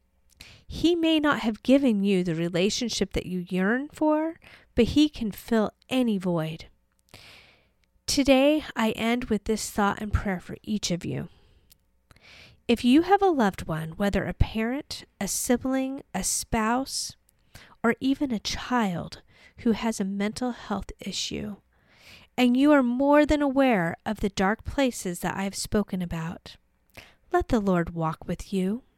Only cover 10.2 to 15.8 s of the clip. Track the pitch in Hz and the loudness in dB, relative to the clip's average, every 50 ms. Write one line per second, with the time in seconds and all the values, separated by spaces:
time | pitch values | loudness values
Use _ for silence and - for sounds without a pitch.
10.2 | - 214 190 185 - - - - - - 214 202 - - 180 170 - - 131 135 | -2 -2 -4 -4 -6 -12 -16 -14 -6 -6 -6 -4 -2 -4 -4 -4 -4 -6 -6 -6
11.2 | - 175 - _ _ _ _ _ _ _ - _ _ _ _ _ _ _ - _ | -8 -10 -14 _ _ _ _ _ _ _ -20 _ _ _ _ _ _ _ -20 _
12.2 | _ - - - - - - _ _ - 240 220 - 240 254 302 339 339 392 392 | _ -20 -20 -20 -20 -20 -20 _ _ 0 0 2 4 6 6 6 6 6 4 4
13.2 | 392 381 339 269 226 196 185 - - - 165 156 160 160 165 - 202 202 196 - | 4 4 4 4 2 0 0 -4 -8 -6 -6 -6 -6 -10 -6 -2 -2 0 0 0
14.2 | - - 180 - - - - 220 220 233 254 277 - - - - - _ _ _ | -2 -2 0 0 0 0 2 -4 -4 -4 -4 -6 -8 -10 -14 -14 -14 _ _ _
15.2 | 202 190 - - - - 247 240 - 262 262 262 | -8 -6 -4 -6 0 0 0 0 0 -2 -2 -2